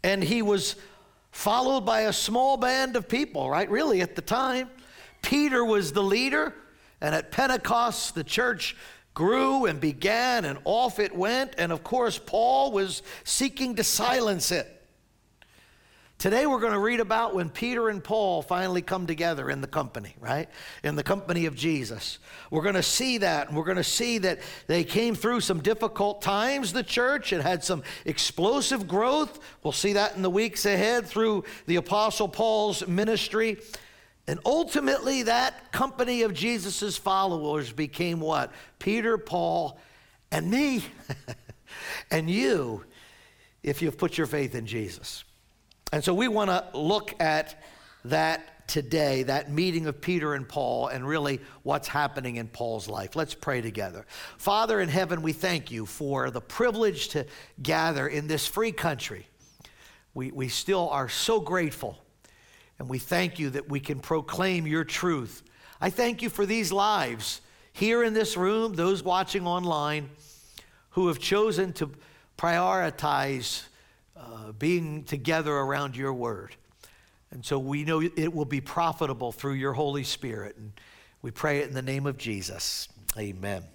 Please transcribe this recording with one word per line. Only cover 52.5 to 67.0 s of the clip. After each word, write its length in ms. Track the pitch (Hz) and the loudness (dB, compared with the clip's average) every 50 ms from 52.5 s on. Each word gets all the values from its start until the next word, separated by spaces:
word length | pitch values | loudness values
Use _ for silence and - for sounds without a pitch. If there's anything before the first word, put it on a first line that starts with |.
| - - 120 117 113 110 90 98 | -8 -6 -4 -4 -4 -4 -6 -6
life. 260 | 104 95 98 95 - | -6 -6 -8 -6 -4
Let's 180 | 160 160 - - | -4 -4 -4 -6
pray 280 | - - - 135 123 | -8 -4 -2 -2 -2
together. 440 | 113 113 101 110 101 95 85 92 107 - - - - - - - | -2 -4 -4 -4 -6 -6 -8 -12 -16 -16 -16 -16 -16 -16 -16 -4
Father 440 | - 196 202 214 226 220 226 208 | 0 2 4 4 4 4 2 2
in 80 | 185 165 | 2 2
heaven, 320 | 139 180 190 160 175 165 | 2 0 2 0 -2 -2
we 100 | 156 160 | -2 -2
thank 400 | 156 160 - 185 175 160 - - | -2 0 -2 -2 -2 -2 -4 -6
you 140 | 117 113 107 | -8 -8 -8
for 440 | 98 - - 151 139 139 135 127 131 | -8 -8 -6 -4 -2 0 0 -2 -2
the 120 | 113 123 | -4 -6
privilege 640 | - - - - 233 247 214 220 226 208 190 143 - - | -10 -8 -2 0 2 2 2 4 2 2 2 0 -6 -4
to 160 | - 156 127 - - - - - - - | -4 -4 -4 -4 -10 -20 -20 -20 -16 -6
gather 460 | 139 135 160 160 160 165 165 139 135 147 | -2 0 2 2 2 2 2 0 -2 -2
in 200 | - 151 147 151 | -2 -4 -2 -2
this 180 | 156 147 - | -2 -2 -2
free 280 | - - 208 226 226 214 | -2 0 0 0 0 0
country. 540 | - - 170 147 120 - - 110 90 - - _ _ _ _ _ _ - - - - - - - - _ _ _ | 0 -2 -2 -2 -2 -6 -8 -10 -10 -14 -18 _ _ _ _ _ _ -20 -20 -20 -20 -20 -20 -20 -20 _ _ _
We, 180 | 131 131 131 | -8 -8 -6
we 180 | - 143 131 127 | -4 -6 -6 -4
still 400 | 117 - - - 196 190 170 160 | -4 -4 0 0 2 2 2 0
are 180 | 143 139 135 120 | 0 -2 -2 -2
so 320 | - - - - 226 220 | -4 -2 0 2 2 2
grateful, 580 | 170 139 175 185 170 151 135 - - 113 90 - - _ _ _ _ - _ _ _ - - - - _ _ _ | 2 0 0 0 0 0 -4 -6 -10 -10 -10 -12 -20 _ _ _ _ -20 _ _ _ -20 -20 -20 -20 _ _ _
and 120 | 131 127 | -8 -6
we 100 | 131 131 | -6 -6
thank 400 | - - 180 175 185 175 175 - | -4 0 0 0 0 0 -2 -4
you 120 | 156 139 | -4 -4
that 180 | 127 143 139 - | -2 -4 -4 -4
we 100 | 143 139 | -4 -4
can 200 | 139 - 151 131 | -4 -4 -6 -6
proclaim 680 | - - 165 160 147 - - 165 180 190 185 175 160 151 | -2 -2 -2 -2 -2 -4 -4 -2 0 0 0 0 0 0
your 160 | 151 160 160 | 0 0 -2
truth. 600 | 156 - - - 180 165 143 123 110 - - - - _ - - - - - | -2 -4 -2 0 0 0 0 -2 -8 -12 -16 -20 -20 _ -20 -20 -20 -8 -2
I 100 | - 185 | -2 -2
thank 320 | 190 - 247 240 240 233 | 0 2 0 0 0 -2
you 80 | 226 240 | -4 -6
for 160 | - - 202 | 0 0 0
these 280 | 190 214 226 214 165 190 | 2 2 0 0 0 2
lives 680 | 202 196 214 214 196 | 2 4 4 4 2